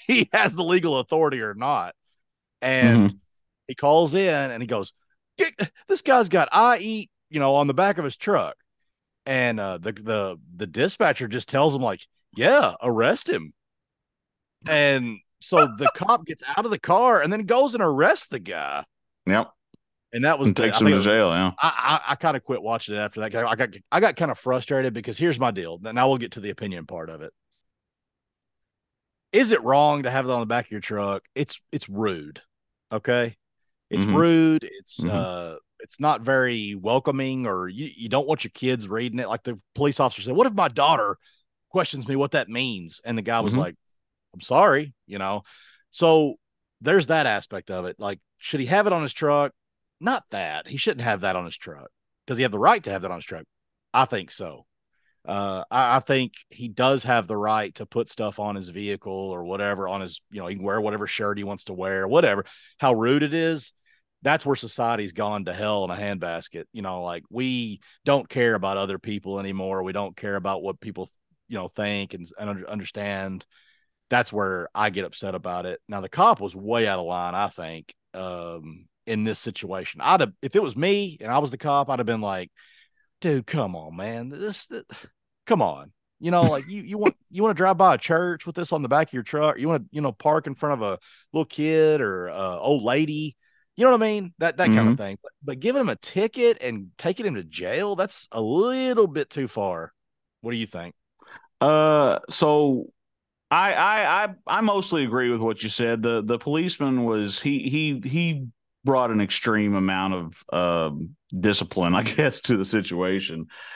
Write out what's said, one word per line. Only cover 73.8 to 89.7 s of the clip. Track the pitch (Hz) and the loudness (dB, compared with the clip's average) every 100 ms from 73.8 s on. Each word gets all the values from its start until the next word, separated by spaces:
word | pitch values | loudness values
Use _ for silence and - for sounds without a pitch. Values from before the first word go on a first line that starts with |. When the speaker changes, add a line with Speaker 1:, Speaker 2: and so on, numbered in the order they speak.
| _ _ _ | _ _ _
Speaker 1:
That's | 123 120 | 0 0
where | 104 98 92 85 - | -2 -2 -4 -6 -4
I | 107 | -2
get | 95 90 | -2 -6
upset | - 98 | -8 -8
about | 92 90 87 90 | -8 -6 -8 -8
it. | 87 - | -10 -10
Now, | 104 | -10
the | 92 | -6
cop | - 190 - | 2 4 4
was | 98 98 | -2 -8
way | 101 117 107 | -2 0 2
out | 95 | 0
of | 85 | -4
line, | 90 87 | -4 -4
I | 90 101 | -2 -4
think, | - 82 80 80 - _ | -6 -12 -12 -18 -20 _
um, | 92 92 87 85 85 78 80 92 _ - | -12 -10 -10 -12 -14 -16 -20 -20 _ -6
in | 110 | -4
this | 110 104 | -2 -4
situation. | - - 95 95 90 - | -8 -10 -10 -10 -10 -4
I'd | 143 180 | 2 4
have, | 127 - | 2 -2
if | 139 196 | -2 0
it | |
was | 175 117 | 0 0
me | 175 202 196 151 | 0 0 -2 -8
and | 107 | -2
I | 127 | 0
was | 147 | -2
the | 127 | -4
cop, | 151 143 139 | -2 0 0
I'd | 127 | -2
have | 117 | -2
been | 113 | -4
like, | 104 95 90 _ _ _ _ _ _ _ | -4 -6 -8 _ _ _ _ _ _ _
"Dude, | 175 139 113 | -2 -2 -2
come | 156 104 87 | -4 -4 -6
on, | 80 82 | -12 -12
man. | 104 117 123 | -10 -10 -12
This, | 143 208 196 - | -10 -10 -8 -10
th-, | 226 - - - _ _ _ - | -12 -16 -20 -20 _ _ _ 0
come | 214 | 2
on." | 101 69 73 _ _ _ | 2 -2 -12 _ _ _
You | 160 | 0
know, | 175 | 2
like, | - 143 139 | 4 2 -4
you, | 202 | -12
you | 175 208 | -10 -2
want, | 208 - _ | 0 0 _
you | 170 | -2
wanna | 220 175 | 0 4
drive | 185 180 | 4 6
by | 190 131 | 6 6
a | |
church | - 165 180 165 - | 2 0 0 -4 -8
with | 175 | -10
this | 170 | -4
on | 160 | -4
the | 131 | 0
back | 139 160 | 2 0
of | |
your | 127 | -4
truck? | 110 147 151 - | -4 0 0 0
You | |
wanna, | 143 | 0